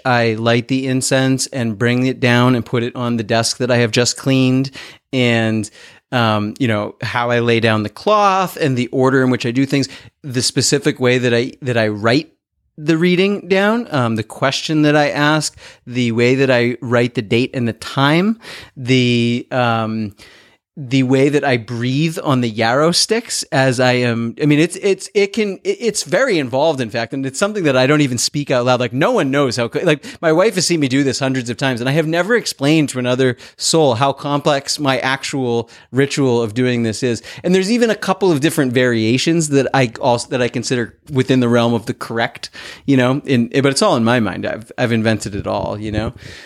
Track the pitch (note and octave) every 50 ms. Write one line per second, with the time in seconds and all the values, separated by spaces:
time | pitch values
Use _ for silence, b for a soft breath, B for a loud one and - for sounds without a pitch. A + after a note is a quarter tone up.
0 | - - B2 A#2+ A#2 A#2 A2 G#2+ A2+ A#2 A#2 B2 A#2+ - C#3 C3 C3 C3+ C3 C3
1 | B2 - C#3 C3 C3 C3 C3 B2+ - - - C3+ A#2 A2+ G#2+ G2 A#2+ A#2+ B2 B2
2 | B2+ C3 B2+ - B2 B2 A#2+ A#2+ B2 B2+ B2+ A#2+ A2+ - - B2 A2+ B2 - B2+
3 | B2 A#2+ A#2+ A#2 A2+ F#2 A2+ A2+ A#2 - - - C3 A#2+ B2 A#2+ A#2+ A2+ A2 B2
4 | A#2+ - - - - C#3 C3+ C3 C3 B2+ B2+ C3 C3+ C3+ B B B B B B
5 | B _ - C3 B2 A#2+ A#2 A2+ A2+ A2 A2 A2 G#2 - B B B B B B
6 | B _ - B2 A#2 A2 G#2+ G#2 G#2 G#2 - - C#3 A#2 A2 G#2 G#2 G#2 - _
7 | - G#2+ G2 B2 A#2+ A#2+ A#2+ A#2+ A#2 A#2 A#2 A2+ A2 A2+ A2 G#2+ G#2 G#2 - -
8 | - G3+ G#3+ G#3 G3+ G3 F#3+ F#3+ F#3 F3 - - E3 C#3+ C3 A#2+ B2 - - C3+
9 | B2+ C3 B2+ C3+ C3 B2+ B2+ A#2+ - A#2+ A#2 C3 C#3 C3+ - C#3 C3 B B B
10 | B B B _ - D3 A#2+ B2+ A#2 - - D3 B2 - - C#3+ - D#3 - -
11 | B2+ B2 B2 B2+ A#2+ B2 A#2 A#2 B2 C3 - - - B2 B2 A2+ A2 G#2+ G#2 G#2
12 | G2+ A2+ B2 D3 D#3+ - _ _ _ _ _ _ _ _ _ - D3+ D3+ E3 D#3+
13 | F3 F3+ F3+ E3+ F#3+ G3+ G3+ G3 - F3 F#3+ F#3 G3+ G#3 A3 A#3+ A#3 - - C#3
14 | B2 A2+ A2+ A2 A2 - - - C3+ C3+ C3+ - - - D#3+ D#3 D3+ D3 D3 D3+
15 | D3 C#3 - C#3+ D3 D3 D#3 D#3 D3+ - - B B B B B B B2+ A#2+ B2
16 | B2 A#2 A2+ A#2 A#2+ B2 C3 C3 C#3 C3 C3 A#2+ A#2+ A#2+ B2 - - A#2 A#2+ A#2+
17 | A#2+ B2 - C3+ A2 F#2+ A#2 A#2 C3 - - C3+ A#2+ A#2 A2 - - - - C#3
18 | C3+ C#3+ D#3 E3 F#3 G#3+ A3+ B B B B B B B B C#3+ B2+ A#2+ C3 B2+
19 | B2 B2 A#2+ A#2+ A#2 A#2+ A#2+ B2 - - C3 B2+ B2 A#2 A2+ A2+ A2+ A2 A2 A2
20 | A2 G#2 - B B B B B B B B B B _ _ E3+ C#3+ A#2+ C#3 C3+
21 | C3 B2 C3+ C3 C3+ D3 C#3 D3 C#3 C#3+ B2+ A#2+ A2 G#2 A#2+ A#2 A#2+ B2+ C3 C#3+
22 | D#3+ E3 E3 F#3 - D#3 C3+ B2+ B2 A#2 G#2+ A2 A2+ A2+ B2 C#3 D#3 E3+ F3 -
23 | - - A3 A#3 A#3+ - - - - - - C#3 C3 C3+ B2 A#2+ B2+ B2+ B2 B2
24 | B2 A#2+ A#2 A2+ A#2 A#2 A2+ - - D3 D3 D3 D#3+ F3 - - - G3+ F#3+ F#3+
25 | - - - G#3 G3+ G3+ G3+ A3+ G#3+ G3+ F#3+ - _ F#3 G3+ - A#3+ A3+ G3 -
26 | - D3+ - - C4 C#4 G3+ D#3+ C#3 A#2+ A#2+ C3 D3 E3 D3+ C3 B2 G#2+ G2 A#2
27 | A#2 - - C3+ C3+ C3+ C3 - G3+ G3+ G#3+ G#3+ E3+ D3 C3 G#2+ B2+ C3 D3+ D3+
28 | D3 C3 B2+ A2+ - - - D3 C#3+ - C#3 B2 B2 B2 B2+ A#2+ B2 A#2 A#2+ C3
29 | D#3+ A3+ C4 G#3+ D#3 C3+ C3+ C#3+ C#3+ B2+ G#2+ B2 A#2 A2+ - C#3+ - D#3+ D#3 C#3
30 | B B B B - D#3+ D#3+ E3 F#3+ A#3 F#3+ F3+ D#3 - F3 D#3+ C#3+ C3 B2 C#3
31 | C#3+ C3+ A#2+ - C#3+ C3 C3 C3 A#2+ A#2+ A#2 - C#3+ C3+ B2+ A2 A#2+ C3 C#3 E3
32 | D#3+ D#3 D#3+ E3+ F3 G3 A#3+ A3+ - - - - C3+ D3 D#3 D#3+ D3 B2+ - B2+
33 | B2 B2 B2+ B2+ C3 B2+ A#2+ B B B B - - - - D#3+ D#3 C#3 A#2 A2
34 | C#3 C#3 C3+ - - C#3+ C#3+ C#3+ C#3 D#3+ C#3+ C#3 - - - - D3 C3+ C3 B2+
35 | - C3 C3+ C3+ - - - C#3 C3 A#2+ A#2 A#2 A2+ B B B B B - B2+
36 | C#3 C#3 - D3+ C#3 C3 A#2+ A#2 A#2 A2 G#2 B2 B2+ B2+ B2 A#2+ A#2 A2+ G#2 -
37 | - B2+ A#2 G#2+ B B B B B F3 F3+ F#3+ F#3+ F#3+ A#3+ A#3+ A#3+ A3+ G3+ -
38 | - - F#3 - G3+ F#3 E3 C#3 C3+ E3 - - C#3+ B2+ A#2+ C3 B2+ B2 A#2+ A2+
39 | A2 A2 B2 B2+ - E3 E3 E3+ D#3+ D3+ C#3+ C3+ B2+ B2 - C3+ C3 A#2 A2+ -
40 | - B2+ A#2+ A#2 - - C#3+ B2+ B2 A#2 - B2+ A2 - C3+ B2 A#2 G2+ - _
41 | _ - D3+ B2+ B2 - C3 C3 B2 A#2+ A#2+ A#2+ A#2 A#2+ A#2+ A2+ G#2 - A#2 -
42 | - - A2+ A#2 A#2 B2+ - - - - B B B B B B B - C#3 C3
43 | B2 B2 C3 D3 - - C#3 A#2+ A#2 - - C3+ C3 C#3 C3+ - G#3+ G#3 E3 B2
44 | A2+ A2+ B2 B2 A2 F#2+ E2+ - - - - A2 A2 - - - B2+ A2+ A#2 A2+
45 | G#2+ A2+ A2 G#2+ - G#2+ G2 G2 F2 G2 G2+ G2+ F2+ F2+ - G#2 G#2+ G#2+ G#2 G#2+
46 | A2 A#2 - B B B B B B